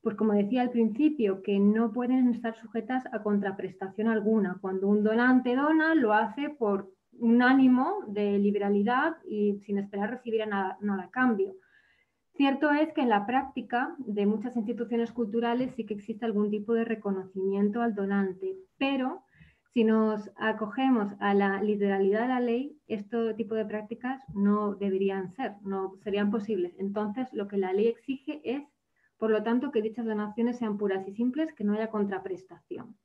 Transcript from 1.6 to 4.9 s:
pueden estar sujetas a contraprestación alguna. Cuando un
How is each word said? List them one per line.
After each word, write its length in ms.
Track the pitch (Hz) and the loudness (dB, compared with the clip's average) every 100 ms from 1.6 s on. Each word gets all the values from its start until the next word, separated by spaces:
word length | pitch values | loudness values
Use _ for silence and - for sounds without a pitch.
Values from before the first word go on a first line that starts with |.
| 202 220 233 | 4 4 2
pueden 360 | 240 247 262 247 | 0 0 2 2
estar 260 | 233 226 220 | 2 -4 -8
sujetas 500 | 226 226 220 254 254 | -8 -8 -4 -4 -4
a 100 | 226 | -6
contraprestación 840 | 208 208 196 196 185 - 190 202 226 | 0 0 0 -4 -10 -8 -10 -2 0
alguna. 480 | 220 202 220 185 185 | 2 2 2 2 -2
Cuando 280 | 190 190 | -4 -2
un 160 | 196 | 2